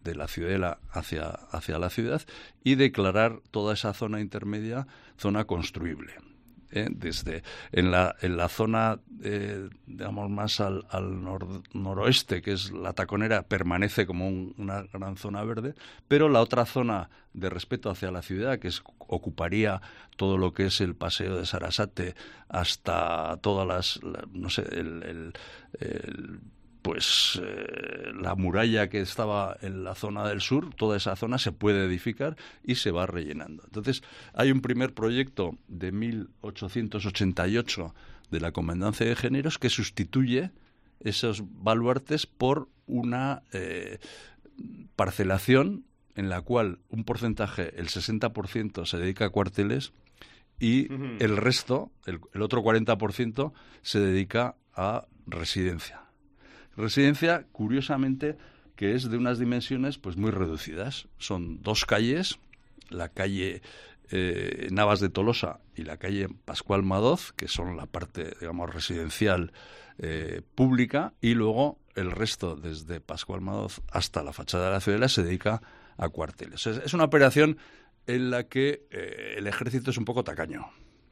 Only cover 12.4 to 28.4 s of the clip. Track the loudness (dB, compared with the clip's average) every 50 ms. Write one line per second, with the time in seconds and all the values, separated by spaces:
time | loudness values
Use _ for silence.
12.4 | -2 -2 -2 -2 -4 -6 -8 -8 -6 -6 -4 -4 -2 0 0 0 2 2 2 2
13.4 | 2 0 0 0 2 2 2 2 2 2 2 0 0 0 0 -2 -2 -2 -2 -2
14.4 | -4 -6 -8 -8 -6 -6 -4 -6 -6 -8 -10 -8 -8 -8 -8 -8 -8 -6 -6 -4
15.4 | -4 -4 -4 -4 -6 -6 -8 -10 -16 -20 -20 -14 2 4 6 8 8 10 10 8
16.4 | 8 8 6 4 2 4 2 0 2 2 0 -2 -4 -6 -12 -20 -20 _ -10 -6
17.4 | -4 -4 -4 -6 -6 -6 -6 -4 -2 -4 -4 -4 -4 -6 -6 -6 -6 -4 -4 -2
18.4 | -2 -2 -2 -2 -2 -4 -6 -6 -8 -12 -20 -20 -8 -6 -4 -4 -4 -4 -4 -2
19.4 | -2 0 2 2 2 2 2 -2 -6 -10 -20 -20 -20 -16 -6 0 2 2 4 4
20.4 | 2 2 2 2 2 2 2 2 0 0 -2 -2 -4 -4 -2 -2 -2 -2 -2 -2
21.4 | -4 -4 -4 -4 -4 -2 -2 0 -2 -2 -2 -4 -6 -6 -6 -10 -14 -20 -20 -20
22.4 | -12 -6 -2 -2 0 0 0 -2 -2 0 0 2 2 0 0 0 -2 -2 -4 -2
23.4 | 0 2 2 2 2 0 0 0 0 -2 -4 -4 -6 -8 -8 -8 -10 -10 -10 -8
24.4 | -6 -4 -2 -2 -4 -4 -4 -4 -4 -6 -6 -8 -8 -10 -10 -10 -10 -12 -12 -14
25.4 | -16 -18 -20 -20 -18 -16 -12 -8 -8 -6 -6 -6 -8 -8 -10 -10 -10 -12 -12 -14
26.4 | -16 -18 -20 -20 -20 -20 -16 -8 -4 -4 -2 0 0 2 4 4 4 2 0 -2
27.4 | -4 -4 -6 -6 -6 -8 -8 -8 -8 -8 -8 -10 -10 -10 -8 -6 -4 -2 0 2